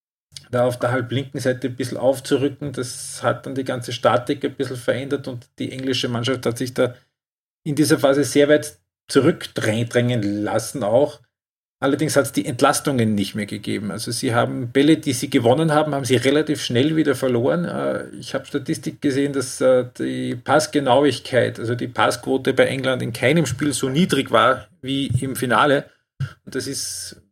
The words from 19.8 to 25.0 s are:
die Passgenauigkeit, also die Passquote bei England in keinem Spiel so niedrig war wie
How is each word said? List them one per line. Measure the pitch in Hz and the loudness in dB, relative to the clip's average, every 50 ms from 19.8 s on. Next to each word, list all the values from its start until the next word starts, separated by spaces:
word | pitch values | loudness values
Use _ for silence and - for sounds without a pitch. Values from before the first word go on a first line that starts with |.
| 127 127 - - | 2 0 -4 -6
die | 127 131 131 127 127 127 127 | -6 -6 -4 -4 -6 -6 -6
Passgenauigkeit, | 123 - - 135 151 151 - - 147 139 135 - 139 147 147 127 - - - - 120 113 110 110 - | -6 -2 2 2 2 2 2 0 0 2 4 4 4 4 4 2 0 -4 -2 0 2 2 0 0 -4
also | 117 113 123 | -4 -4 -4
die | 117 127 127 | -4 -4 -4
Passquote | 120 - 110 120 - - - 131 131 135 131 135 131 | 0 0 2 2 0 -2 -2 -2 -2 0 0 0 2
bei | 127 127 - | 4 2 2
England | 123 135 131 131 131 123 | 2 -2 -2 -2 -2 -2
in | 123 123 | -2 -4
keinem | 113 - - 120 151 175 160 | -4 0 2 2 4 4 2
Spiel | 120 - - 151 147 131 | 0 -2 -4 -2 -2 -2
so | - - 131 | -2 -2 -2
niedrig | 131 151 180 - - 139 135 - | 2 2 2 2 2 0 0 2
war | 120 110 110 123 127 - - - _ _ | 4 4 6 4 4 0 -4 -14 _ _
wie | - 127 135 139 | -8 -6 -4 -2